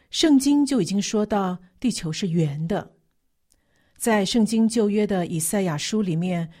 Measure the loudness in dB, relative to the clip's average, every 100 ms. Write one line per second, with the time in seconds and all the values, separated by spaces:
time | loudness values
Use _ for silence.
0 | _ 0 4 4 4 2 2 0 0 -2
1 | -2 -2 0 0 -2 -6 -12 _ -4 -2
2 | -6 -4 -2 0 0 -2 -4 -4 -6 _
3 | _ _ _ _ _ _ _ _ _ _
4 | 0 2 2 2 2 2 2 2 0 0
5 | 0 -2 -2 -4 -2 -2 -2 -4 -4 -2
6 | -2 -2 -2 -4 -6 -12